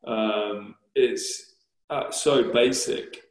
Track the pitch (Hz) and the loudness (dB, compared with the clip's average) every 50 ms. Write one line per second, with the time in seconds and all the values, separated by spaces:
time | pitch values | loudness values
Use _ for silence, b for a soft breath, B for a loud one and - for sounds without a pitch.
0 | _ - 117 110 107 107 107 107 104 104 104 104 104 104 - _ _ _ _ 135 | _ -6 -4 -2 -2 0 0 -2 -2 -4 -6 -8 -10 -14 -18 _ _ _ _ 2
1 | 127 120 117 - - - - - - _ _ _ _ _ _ _ _ _ 147 139 | 2 2 2 -2 -6 -8 -8 -10 -14 _ _ _ _ _ _ _ _ _ -6 -6
2 | - - - - - 151 143 131 117 - 110 117 120 131 131 - - - - - | -6 -6 -6 -2 2 4 4 4 4 4 4 4 4 4 4 0 -2 -2 -4 -4
3 | - - - - - _ | -6 -10 -16 -20 -20 _